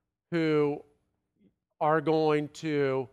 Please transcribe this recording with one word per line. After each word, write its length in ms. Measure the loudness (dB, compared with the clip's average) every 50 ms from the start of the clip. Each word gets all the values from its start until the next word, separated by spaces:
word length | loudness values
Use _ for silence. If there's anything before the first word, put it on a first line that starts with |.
| _ _ _ _ _ _
who 500 | -6 -4 -2 0 0 0 0 0 -2 -6 -10 -18 _ _ _ _ _ _ _ _ _ _ _ _ _ _ _ _ _ _
are 220 | 0 2 2 2
going 460 | 2 2 2 2 2 2 2 0 0 -4
to 580 | -8 -10 -6 -4 -2 0 0 0 0 -2 -4 -6